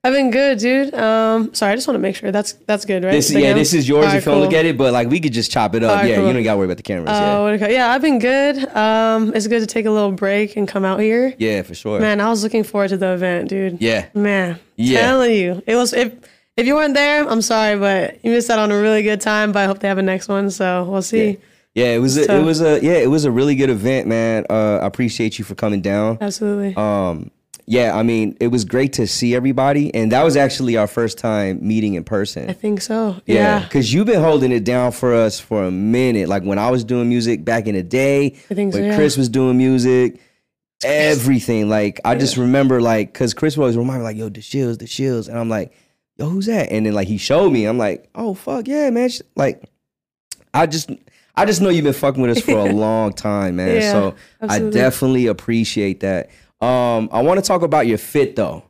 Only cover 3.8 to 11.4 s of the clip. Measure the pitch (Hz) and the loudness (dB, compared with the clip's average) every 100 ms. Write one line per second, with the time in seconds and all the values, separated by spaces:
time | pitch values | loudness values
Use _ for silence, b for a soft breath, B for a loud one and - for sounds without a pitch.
3.8 | 131 147 156 196 170 143 147 160 165 131 | 2 4 4 2 2 4 4 4 2 2
4.8 | 135 123 120 160 156 113 110 127 107 113 | 2 2 2 0 0 -2 -2 0 0 0
5.8 | 113 202 127 104 98 127 110 101 92 90 | 2 2 4 4 2 2 2 0 0 -4
6.8 | - 92 82 208 208 208 208 208 208 254 | -6 -6 -2 0 2 2 0 0 0 2
7.8 | 240 254 302 254 240 269 285 277 269 214 | 2 2 2 0 0 0 0 -2 -4 0
8.8 | 214 220 226 220 220 220 208 233 220 233 | 0 2 2 2 0 -2 -2 -2 -2 -4
9.8 | 220 214 202 190 196 202 208 214 196 196 | 0 0 0 -2 -2 0 -2 -2 -4 -2
10.8 | 190 190 214 233 262 254 | -2 0 0 2 0 -2